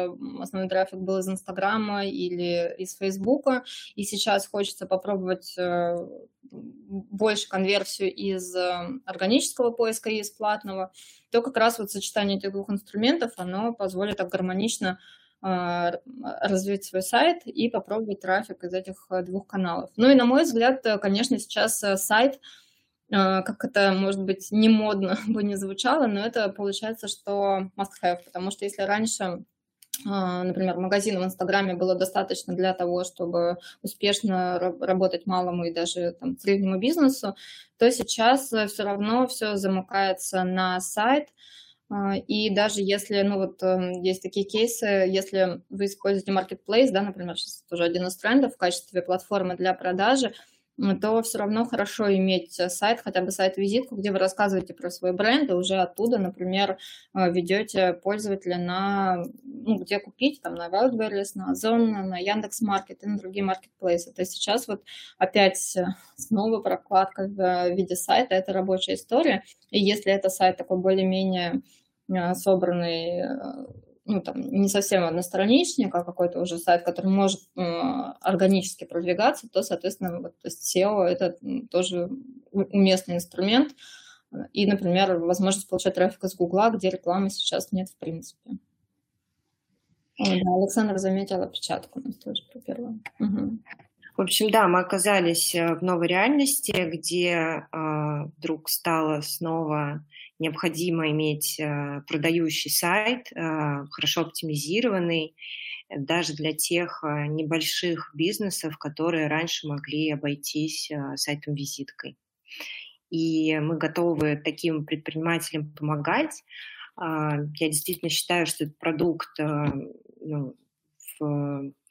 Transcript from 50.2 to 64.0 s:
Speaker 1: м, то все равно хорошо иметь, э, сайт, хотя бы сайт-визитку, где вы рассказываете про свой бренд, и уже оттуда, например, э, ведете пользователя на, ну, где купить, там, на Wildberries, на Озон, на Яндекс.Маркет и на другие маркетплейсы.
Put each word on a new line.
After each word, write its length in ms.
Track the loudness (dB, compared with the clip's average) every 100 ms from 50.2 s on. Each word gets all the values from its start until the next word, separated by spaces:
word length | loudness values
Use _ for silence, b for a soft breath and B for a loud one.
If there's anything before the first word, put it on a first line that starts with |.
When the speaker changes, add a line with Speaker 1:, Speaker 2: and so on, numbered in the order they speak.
| 2 B B B B -2
Speaker 1:
м, 200 | 0 2
то 200 | 2 2
все 160 | 0 -2
равно 260 | 0 0 0
хорошо 480 | -2 -2 0 2 4
иметь, 440 | 4 2 0 -2
э, 100 | -2
сайт, 320 | 0 2 0
хотя 200 | 0 -2
бы 100 | 0
сайт-визитку, 640 | 2 0 2 0 0 -2 -4
где 140 | -2
вы 80 | 2
рассказываете 540 | 0 2 2 0 -2 -8
про 160 | -10
свой 220 | -4 -2
бренд, 380 | 2 2 4 2
и 20 | 0
уже 220 | 2 0
оттуда, 420 | 0 0 0 2
например, 580 | 0 -4 -2 0 0 -2 B B B 0
э, 160 | 2
ведете 600 | 2 2 0 0 2 2
пользователя 640 | 2 -2 -2 -2 -4 -2 -2
на, 680 | -2 -2 0 2 2 0 -2 -10
ну, 340 | -16 -6 -2 -2
где 200 | 0 -4
купить, 420 | -4 0 0 0
там, 120 | -6 -8
на 140 | -2
Wildberries, 640 | 2 2 2 -2 -2 -4 -6
на 160 | -4
Озон, 560 | -2 2 4 2 0 -4
на 80 | -4
Яндекс.Маркет 840 | -2 -2 -4 -4 0 0 -2 -10
и 40 | -6
на 100 | -6
другие 240 | -4 -2 0
маркетплейсы. 680 | -2 -6 _ 0 0